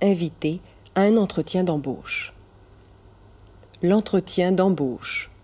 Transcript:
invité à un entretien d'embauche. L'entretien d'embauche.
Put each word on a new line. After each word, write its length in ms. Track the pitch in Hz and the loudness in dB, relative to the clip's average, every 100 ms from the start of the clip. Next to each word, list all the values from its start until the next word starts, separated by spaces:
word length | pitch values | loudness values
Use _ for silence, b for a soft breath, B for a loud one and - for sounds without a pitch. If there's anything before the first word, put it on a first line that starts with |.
invité 640 | 202 180 165 - 156 175 b b b | 2 2 -2 -4 -4 -4 b b b
à 80 | 190 | 2
un 160 | 202 226 | 4 4
entretien 460 | 190 - - 185 | 2 -2 -2 -2
d'embauche. 680 | 180 151 135 - - - - - - - - - - - - - - - - - - - | 0 -2 -4 -10 -8 -8 -8 -16 -20 -20 -20 -20 -20 -20 -20 -20 -20 -20 -20 -20 -20 -4
L'entretien 720 | 175 208 - 190 185 - 180 | 2 2 2 -2 0 0 2
d'embauche. 760 | 185 190 170 135 113 - - - - | 2 2 0 -2 -6 -8 -8 -10 -18